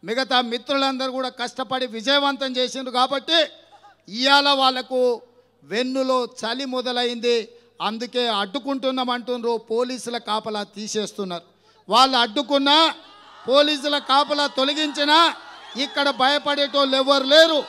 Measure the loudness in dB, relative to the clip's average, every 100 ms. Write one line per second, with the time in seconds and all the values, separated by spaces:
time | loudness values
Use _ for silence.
0 | -6 -4 0 0 0 -6 -4 -2 -2 -2
1 | -6 -4 -6 -6 -10 -8 -6 -4 -4 -4
2 | 0 2 2 -2 -4 -2 -4 -4 -4 0
3 | 0 0 0 0 0 -4 _ -20 -20 _
4 | -14 -2 4 4 4 2 2 0 -4 0
5 | 0 0 -8 _ _ _ -8 -4 -2 -2
6 | 0 0 -2 -8 -8 -6 -4 -4 -4 -2
7 | -2 -2 0 0 -2 -16 _ _ -6 -4
8 | -6 -4 -2 -2 -4 -6 -4 -4 -2 -2
9 | -2 -4 -4 -6 -2 -4 -4 -4 -2 -6
10 | -8 -10 -4 -6 -4 -8 -8 -12 -8 -6
11 | -6 -8 -8 -10 _ _ _ _ 0 4
12 | 4 4 0 -2 0 0 4 4 4 0
13 | -18 -20 -20 -14 2 4 4 0 -2 -4
14 | 2 2 2 0 -2 0 -2 -2 -4 -2
15 | 4 4 4 0 -16 -20 -14 -8 -6 -2
16 | -2 2 2 2 -2 -2 0 2 2 2
17 | 2 2 6 6 6 4